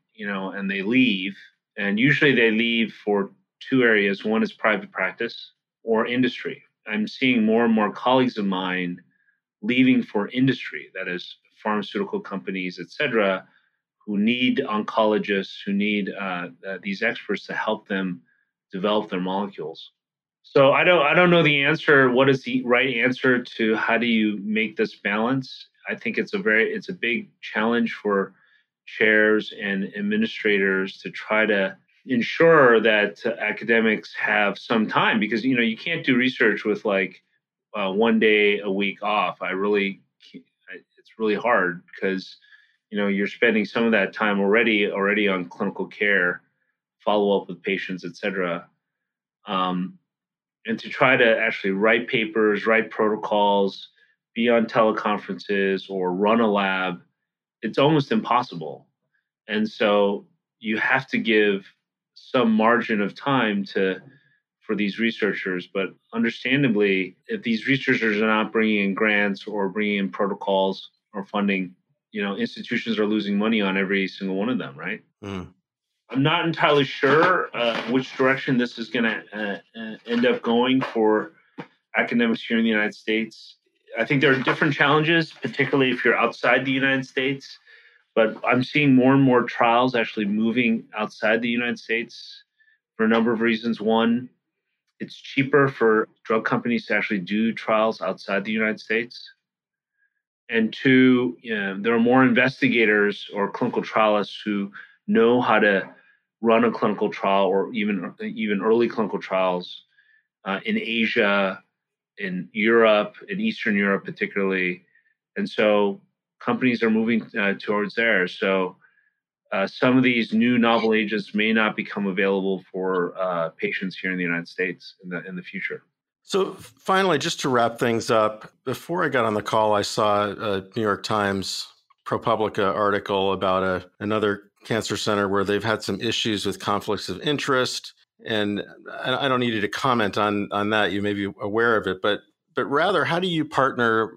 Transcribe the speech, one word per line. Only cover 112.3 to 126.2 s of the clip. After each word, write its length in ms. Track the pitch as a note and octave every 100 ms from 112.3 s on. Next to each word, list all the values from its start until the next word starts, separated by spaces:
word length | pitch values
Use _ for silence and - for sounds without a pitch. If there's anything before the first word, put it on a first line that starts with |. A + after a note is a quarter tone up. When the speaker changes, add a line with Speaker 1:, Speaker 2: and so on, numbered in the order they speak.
| F#2 E2+
Speaker 1:
Europe, 640 | G#2+ G#2+ A#2 A2+ G#2 G#2 - -
in 120 | G2
Eastern 360 | A2 G#2+ A#2 G2+
Europe 280 | G2+ G2
particularly. 800 | - E2+ G2+ G2+ G2 F#2+ F2+ F2+ _ _ _ _ _ -
And 120 | G2+
so 520 | - G#2+ G#2 G2+ G2 _ _ _ _
companies 440 | - A2+ B2+ A#2
are 80 | A2+
moving, 320 | A2 A2+ A#2 - A#2
uh, 180 | G2+ F#2+
towards 360 | - G#2 G2+
there. 340 | - A#2 G2+ F2+
So, 480 | - G2 F#2+ F#2 - _ _ _ _ _ _ _
uh, 140 | G#2 G2
some 300 | - C3 C3
of 60 |
these 300 | B2+ A#2+ G#2+
new 260 | A2 A#2+ A#2+
novel 340 | A#2 A#2 A2+
agents 420 | A2 G#2 G#2+ G2
may 180 | G#2 G#2+
not 220 | A2 G#2+
become 320 | G#2+ G#2 G#2 G2+
available 560 | F#2 G2 G2 F#2+ F#2+ -
for, 460 | F#2+ F#2 F#2 F2 F2+
uh, 300 | F#2 F2 E2
patients 460 | - G#2 - F#2+ -
here 160 | F#2+
in 60 | F#2
the 40 |
United 240 | F2 E2+ E2+
States 500 | - F#2 E2+ - -
in 60 | F2+
the, 160 | F2
in 100 | F2+
the 80 | F#2
future. 400 | - F#2+ - - - _ _ _